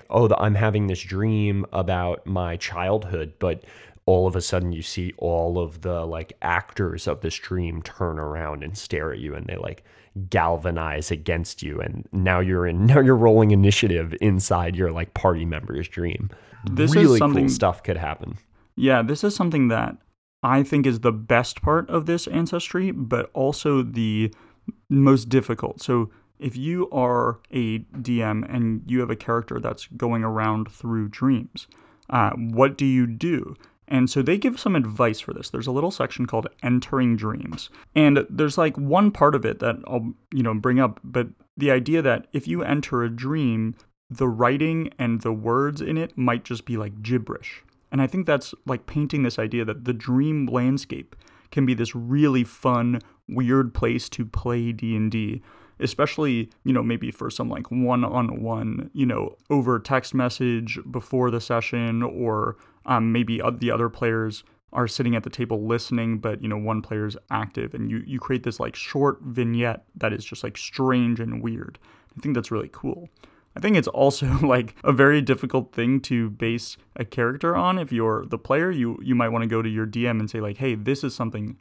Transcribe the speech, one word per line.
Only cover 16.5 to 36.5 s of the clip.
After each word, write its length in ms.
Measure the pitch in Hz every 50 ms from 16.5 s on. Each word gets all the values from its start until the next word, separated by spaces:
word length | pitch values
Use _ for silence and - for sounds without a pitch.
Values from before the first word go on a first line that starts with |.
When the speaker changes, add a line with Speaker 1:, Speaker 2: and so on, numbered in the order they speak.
| - - - 98
Speaker 2:
This 200 | - - 156 143
is 60 | 156
Speaker 1:
Really 220 | - 165 143 120 110
Speaker 2:
something 280 | 147 143 139 143 135
Speaker 1:
cool 80 | 135 127
stuff 280 | 110 107 90 85 -
could 140 | - - 87
happen. 400 | 82 82 73 76 - - 85 - - _ _ _ _ _ _ _
Speaker 2:
Yeah, 260 | - - 135 131 117
this 220 | 113 120 151 - 208
is 100 | 208 202
something 340 | - 180 170 156 143 131 117
that 280 | 113 113 117 107 - - _ _ _ _ _ _ _ _
I 200 | - 123 131 139
think 240 | 139 - 156 143 131
is 140 | 135 117 110
the 120 | 123 120
best 500 | 110 107 110 - 120 120 120 - - -
part 260 | - 147 151 170 160 -
of 180 | 165 165 151
this 200 | 165 170 170 -
ancestry, 640 | - - 165 170 - 180 175 - - - 180 185 190
but 400 | - - 123 113 123 117 123 -
also 500 | - 143 131 139 143 - - 151 143 131
the 520 | 123 113 117 117 113 110 107 107 110 107 - - - - _ _ _ - - _ _ -
most 380 | 139 139 139 135 135 120 113 113
difficult. 520 | 131 131 - - 113 - - - - -
So 300 | - - 123 120 110 104 - _ _ _ _ -
if 180 | 143 127 120
you 340 | 123 135 160 175 180 180 -
are 480 | - 135 127 123 123 120 120 120 117 - _ _
a 260 | - 131 117 113 110 110
D 420 | 113 - - 135 117 123 120 117
M 240 | 110 107 107 107 -
and 380 | - 127 123 117 113 110 110 -
you 140 | - 123 127
have 100 | 123 120
a 60 | 117
character 440 | 107 - - 117 117 113 - 123 117
that's 260 | 110 113 113 - - - -
going 280 | 117 120 117 117 113 113
around 460 | 113 110 110 110 107 107 110 107 107
through 380 | - - - 117 113 110 107 104
dreams, 600 | - - 127 135 131 110 117 - - - - - _ - - _ _ _ _ -
uh, 200 | 127 120 107 107
what 460 | - 123 113 113 113 120 135 139 -
do 80 | - 139
you 220 | 135 131 127 123
do? 480 | 117 113 110 160 175 165 - - - - - - - _ _ _
And 220 | - 139 127 127 123
so 140 | - 143
they 160 | 123 147 180 202
give 200 | - 262 247 -
some 160 | - 202 185
advice 460 | 151 120 107 107 110 123 113 110 -
for 140 | - - -
this. 160 | - - -
There's 160 | - - 117
a 60 | 131
little 180 | 127 139 160 185
section 340 | - - 127 120 - - 123
called 240 | - 113 110 110 -